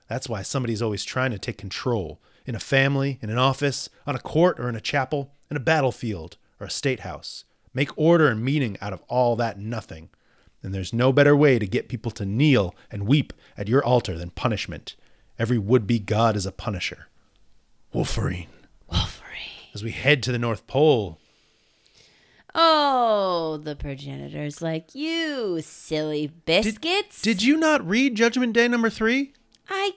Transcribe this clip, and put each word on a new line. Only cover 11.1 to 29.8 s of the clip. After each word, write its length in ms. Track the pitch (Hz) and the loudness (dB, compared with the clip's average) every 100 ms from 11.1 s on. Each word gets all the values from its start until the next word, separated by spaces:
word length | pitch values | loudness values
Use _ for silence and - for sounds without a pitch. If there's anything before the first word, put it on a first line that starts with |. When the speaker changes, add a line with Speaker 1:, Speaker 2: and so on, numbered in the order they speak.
Speaker 1:
better 240 | 131 143 143 | 6 6 8
way 220 | 147 123 | 6 4
to 80 | 104 | 2
get 240 | 117 - | -2 -4
people 220 | 113 117 | -6 -6
to 120 | - 98 | -4 -2
kneel 500 | 110 151 123 90 - - | 2 4 4 2 -4 -12
and 160 | 98 101 | -4 2
weep 260 | 147 - - _ - | 2 2 -8 _ -8
at 100 | 95 | 0
your 160 | 131 | 2
altar 320 | 139 123 - 82 | 4 2 0 -6
than 140 | 85 | -8
punishment. 640 | - 117 104 - 80 - - _ _ _ - | -4 -2 -2 -6 -10 -14 -20 _ _ _ -4
Every 180 | 113 120 | 0 0
would-be 400 | 101 123 101 117 | 4 2 4 0
god 380 | 101 104 113 104 | 0 2 2 2
is 100 | 92 | -4
a 60 | |
punisher. 560 | - - 92 - - - _ _ _ - _ _ _ _ | -6 -6 -6 -6 -10 -18 _ _ _ -20 _ _ _ _
Wolverine. 560 | - - - 101 87 85 - _ _ - | -4 -2 0 -2 -4 -8 -18 _ _ -4
Speaker 2:
Wolverine. 300 | - - - - - - - - | -2 -2 -6 -16 -16 -16 -18 -16
Speaker 1:
As 100 | 101 | -10
we 60 | 110 | -8
head 320 | - 127 147 | -2 2 2
to 100 | 123 | 0
the 60 | 120 | -2
North 300 | 117 107 - | -2 -4 -4
Pole. 500 | 131 156 123 92 80 _ _ _ _ _ _ _ _ _ _ _ _ _ - | 2 4 4 0 -8 _ _ _ _ _ _ _ _ _ _ _ _ _ 2
Speaker 2:
Oh, 1000 | 330 311 285 254 233 208 190 175 160 156 | 4 6 4 4 4 2 2 0 -2 -4
the 140 | 151 143 | -8 -8
progenitor's 840 | 143 139 143 139 143 147 147 - | -8 -8 -10 -12 -10 -8 -8 -6
like, 340 | 165 160 - 269 | -6 -6 -8 -8
"You 640 | 311 330 320 277 208 165 | -4 -2 -2 -4 -2 -4
silly 640 | 151 - - 156 156 151 147 | -6 -12 -6 -4 -2 -2 -4
Speaker 1:
Did 180 | - - | -6 0
Speaker 2:
biscuits." 760 | 175 220 214 320 381 403 - | 2 2 -2 -2 -2 -2 -2
Speaker 1:
did 220 | 202 208 | 0 2
you 140 | 226 311 | 4 4
not 280 | 311 302 170 | 4 2 2
read 300 | 220 269 220 | 2 2 2
Judgment 380 | 233 247 247 | 2 2 2
Day 160 | 226 240 | 4 4
number 200 | 240 226 | 2 0
three? 440 | - 220 254 277 _ _ _ - | 0 0 0 -2 _ _ _ -6
Speaker 2:
I 220 | 381 | -2